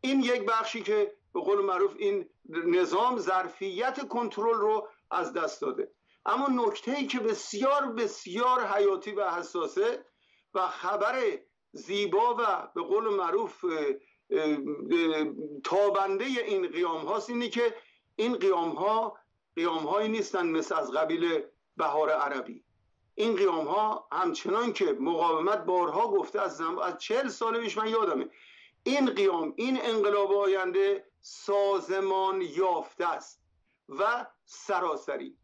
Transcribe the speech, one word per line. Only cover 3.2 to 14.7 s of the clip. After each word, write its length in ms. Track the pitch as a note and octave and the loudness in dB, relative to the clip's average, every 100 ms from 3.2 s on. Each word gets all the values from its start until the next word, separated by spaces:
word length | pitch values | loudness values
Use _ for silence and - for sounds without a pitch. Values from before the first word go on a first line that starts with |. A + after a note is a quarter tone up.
| F3+ F#3 F3+ - G3 F#3 B3+ C4 C#4 | 0 0 -2 -6 -6 -2 -4 -4 -6
کنترل 500 | A#3+ A3+ - A3 A3+ | -4 -4 -2 0 2
رو 300 | G#3 A3 - - _ | 2 2 -2 -16 _
از 220 | F3 E3+ | -4 -4
دست 280 | E3+ D#3+ - | -2 -4 -4
داده. 320 | - - - _ _ _ - | -6 -4 -6 _ _ _ -2
اما 400 | A3+ C#4 B3+ A3 | 0 2 2 0
نکته‌ای 400 | - - C#4+ C4 | -2 -4 -4 -2
که 140 | B3+ | -2
بسیار، 720 | A3 G#3 - G#3 C4 C#4+ C4+ | -2 -2 -4 -2 2 2 0
بسیار 720 | A3+ A3 - - F#3 B3 B3+ | -2 -4 -4 -8 -2 2 2
حیاتی 480 | G#3 G3+ G3+ F#3+ G#3 | 2 2 4 2 -4
و 180 | G3+ F#3+ | -2 -2
حساسه 760 | E3+ E3 F3+ D#3+ F#3 A3 B3 - _ _ _ _ | -2 -4 -4 -4 0 0 0 -8 _ _ _ _
و 120 | G3 F#3 | -2 -2
خبر 720 | - F3+ G#3 G#3 C4 A3+ D3 - _ _ | -2 -2 0 0 0 0 -2 -10 _ _
زیبا 640 | - - G3+ G3+ F#3 B3 A#3+ | -18 -6 -2 0 4 4 2
و 300 | A3+ F3 D3+ | 0 0 -4
به 80 | - | -8
قول 260 | E3+ G3+ A3+ | 0 0 2
معروف، 560 | G3+ F3 F#3+ F3+ - | 0 0 0 -2 -4
اه، 60 | F3+ D#3+ D3 C#3 _ _ _ | -4 -2 0 -2 _ _ _
اه، 260 | - D#3 D3 C#3 | 0 2 0 -2